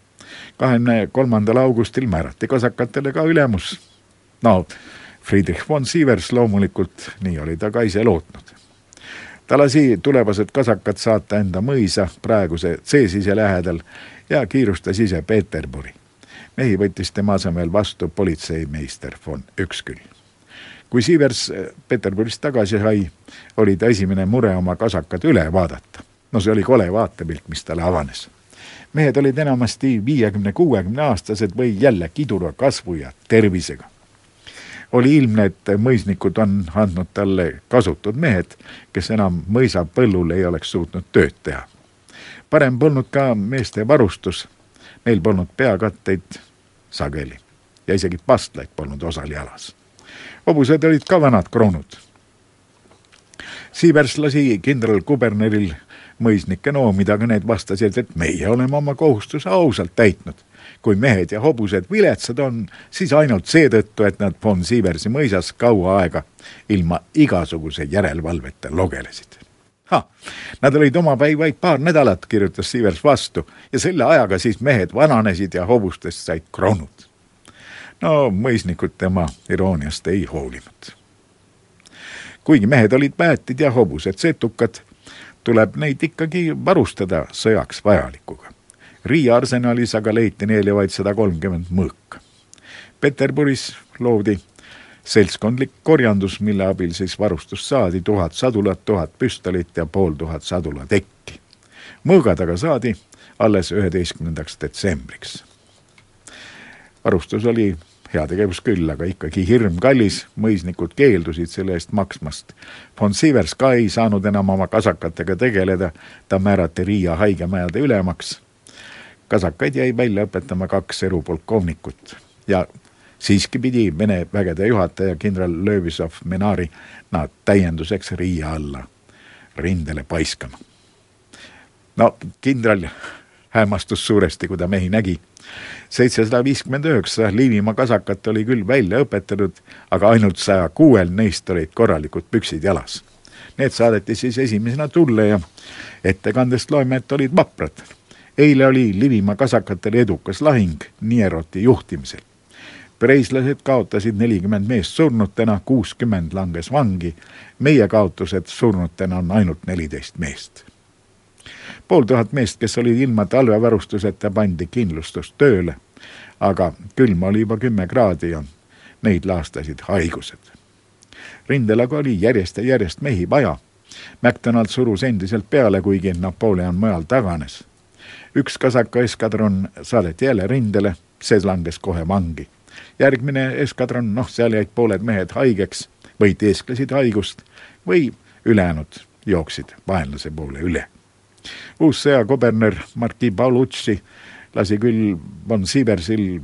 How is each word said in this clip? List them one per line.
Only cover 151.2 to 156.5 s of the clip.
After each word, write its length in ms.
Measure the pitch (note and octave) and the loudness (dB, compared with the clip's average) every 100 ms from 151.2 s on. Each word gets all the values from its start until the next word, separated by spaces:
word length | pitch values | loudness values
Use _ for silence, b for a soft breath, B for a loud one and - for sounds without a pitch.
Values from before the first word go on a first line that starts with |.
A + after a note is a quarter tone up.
| G2 D#2+ E2 F#2 | 0 -2 -6 0
juhtimisel. 600 | A#2 B2+ - E2 C2 - - _ _ B B B B B | 2 2 0 -12 -12 -18 -20 _ _ B B B B B
Preislased 640 | A#2 C#3 A#2+ C3 C3 C#3 | 4 6 4 0 -2 -2
kaotasid 500 | - C3 F#2 G#2 G#2 | 0 0 0 -2 -2
nelikümmend 540 | G2+ A#2 G2+ F#2+ G#2+ G2+ | 0 0 0 0 -2 0
meest 260 | A3+ - | -2 -2
surnutena, 640 | - D#3+ A#2 G2 - A2+ G2+ | 0 2 2 0 0 0 0
kuuskümmend 680 | - C3 F#2+ - A#2+ G2 E2 | 0 0 -2 -4 -2 -2 -2
langes 400 | F#2 F#2 | -6 -6